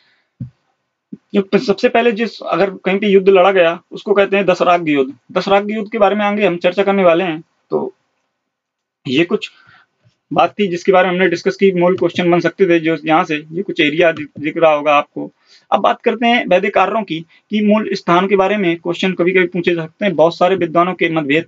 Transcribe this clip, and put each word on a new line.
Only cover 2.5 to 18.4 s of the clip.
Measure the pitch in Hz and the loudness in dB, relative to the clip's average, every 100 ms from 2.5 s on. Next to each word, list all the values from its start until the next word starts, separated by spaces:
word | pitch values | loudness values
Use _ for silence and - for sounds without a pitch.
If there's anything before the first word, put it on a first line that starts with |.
| 170 190 | -4 -4
कहीं | 185 190 196 | -6 -4 -2
पे | 208 | 2
युद्ध | 196 190 | 2 4
लड़ा | 190 185 | 4 4
गया | 190 165 175 _ | 4 2 -2 _
उसको | 135 - | -10 -2
कहते | 202 196 196 | 0 2 0
हैं | 185 | 0
दशराग | 180 180 175 160 | 0 2 0 0
युद्ध। | 143 135 127 - | -2 -2 -6 -10
दशराग | 180 202 196 208 | -6 0 0 0
युद्ध | 214 214 | -6 -6
के | 226 | 0
बारे | 196 208 | 0 2
में | 202 | -2
आगे | 208 196 | 0 0
हम | 175 | 0
चर्चा | 180 180 | -2 -2
करने | 196 196 | 0 2
वाले | 180 165 | 4 2
हैं। | 190 160 - _ _ | 0 -6 -12 _ _
तो | 151 135 - _ _ _ _ _ _ _ _ _ _ - | -6 -6 -12 _ _ _ _ _ _ _ _ _ _ -4
ये | 127 | 0
कुछ | 170 214 - - _ _ _ _ _ _ - | 0 -2 -6 -18 _ _ _ _ _ _ -6
बात | 147 175 - | 0 0 0
थी | 202 | -4
जिसके | 175 196 | -2 0
बारे | 185 185 | 2 2
में | 180 | 2
हमने | 180 | 0
डिस्कस | 170 196 190 | 0 -4 0
की, | 196 | 0
मूल | 175 175 185 | 2 2 2
question | 170 - 175 | -2 -2 0
बन | 175 | 0
सकते | 170 - 185 | 0 0 2
थे | 170 | 2
जो | 160 160 156 | 0 -4 0
यहाँ | 160 | 0
से, | 170 151 156 | 0 -4 -8
ये | 165 | -8
कुछ | 202 - | -6 -2
area | 151 156 170 | 0 2 0
दि-, | 156 143 - | 0 -8 -10
दिख | 143 165 | -8 0
रहा | 160 | 2
होगा | 147 147 147 | 2 2 0
आपको। | 147 151 143 - _ - _ | 0 -6 -14 -16 _ -20 _
अब | 214 | 0
बात | 196 233 | 0 0
करते | 240 226 233 | -2 0 0
हैं | 240 - | 0 2
वैदिक | 180 208 196 | 0 2 0
आर्यों | 190 220 | 0 -2
की, | 202 160 | -6 -8
कि | 165 _ - 214 | -12 _ -6 -2
मूल | 208 214 - | 2 0 0
स्थान | - - 175 196 | -6 0 0 2
के | |
बारे | 196 | 2